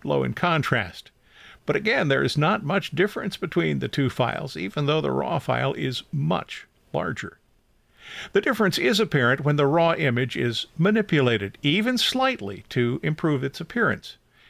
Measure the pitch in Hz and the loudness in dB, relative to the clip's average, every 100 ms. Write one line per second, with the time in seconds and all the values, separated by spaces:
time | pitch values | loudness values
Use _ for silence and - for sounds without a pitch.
0 | 147 143 131 - 180 160 - 123 90 - | -2 0 0 0 0 2 0 -2 -4 -10
1 | - _ _ - - - - - 220 254 | -20 _ _ -20 -20 -8 -4 -2 0 0
2 | 156 135 139 - 156 214 143 190 - 143 | 2 2 0 2 2 0 0 -2 -2 -2
3 | 202 - 202 - 175 175 165 139 123 - | -2 -2 -8 -6 -4 -2 0 -2 -2 0
4 | 131 - 123 - 143 - - - 143 156 | 0 0 -2 -2 -8 -8 -6 -2 0 0
5 | 143 135 131 156 - 120 135 - 139 123 | 0 -2 -2 -2 0 0 0 -2 -4 -6
6 | - 147 151 87 - - - _ _ - | -6 -4 -2 -2 -4 -14 -18 _ _ -4
7 | 82 - - - _ _ _ _ _ _ | -4 -6 -10 -16 _ _ _ _ _ _
8 | - - - 196 240 226 196 - 254 208 | -18 -16 -2 0 2 2 2 2 2 2
9 | 208 143 123 135 143 147 143 170 165 165 | 2 4 4 4 2 4 4 4 4 2
10 | 143 117 127 - 120 113 - - 180 220 | 2 0 0 0 -2 -2 -4 0 2 2
11 | 208 151 123 110 98 - 143 185 226 254 | 2 4 4 2 0 -2 0 2 2 0
12 | - 254 262 240 101 101 - 123 120 127 | 0 2 0 -2 -8 -10 -4 0 0 0
13 | 156 156 160 139 139 - 165 240 180 - | -2 0 0 0 -2 -6 -8 -2 0 -2
14 | - - _ _ | -8 -20 _ _